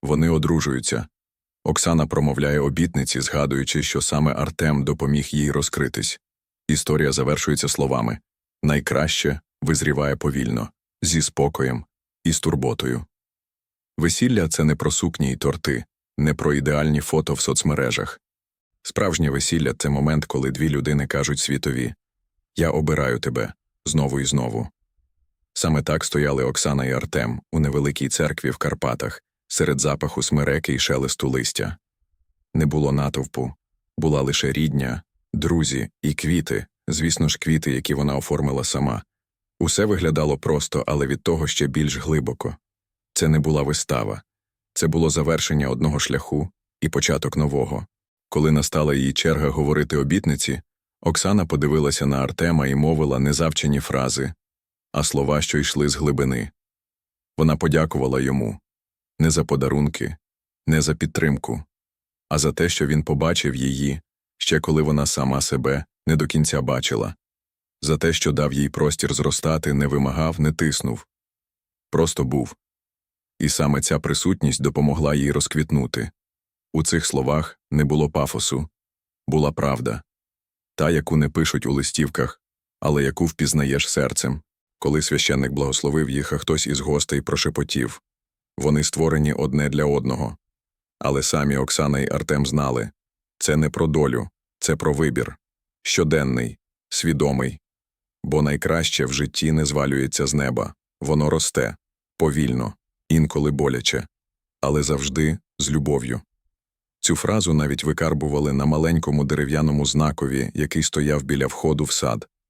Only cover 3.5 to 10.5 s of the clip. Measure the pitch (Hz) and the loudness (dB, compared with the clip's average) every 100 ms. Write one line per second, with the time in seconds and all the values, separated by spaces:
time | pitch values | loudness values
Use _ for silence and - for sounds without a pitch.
3.5 | 67 67 - - 71 - 76 76 - 67 | -2 -2 -2 0 -2 0 2 2 0 -4
4.5 | - 80 71 67 73 69 71 71 73 73 | -2 0 2 0 0 0 0 0 0 0
5.5 | 71 71 - 69 - 53 - _ _ _ | 0 -2 -2 -4 -2 -6 -8 _ _ _
6.5 | _ - 76 - 76 76 67 65 76 - | _ -2 -2 0 2 2 2 0 0 0
7.5 | 73 71 - 69 65 57 57 _ _ _ | 0 -2 0 0 0 -2 -4 _ _ _
8.5 | _ 73 73 69 64 80 - 73 71 _ | _ 0 0 0 0 0 0 -2 -2 _
9.5 | _ - 80 - 71 71 67 76 69 62 | _ -2 0 2 0 0 0 -2 -2 -2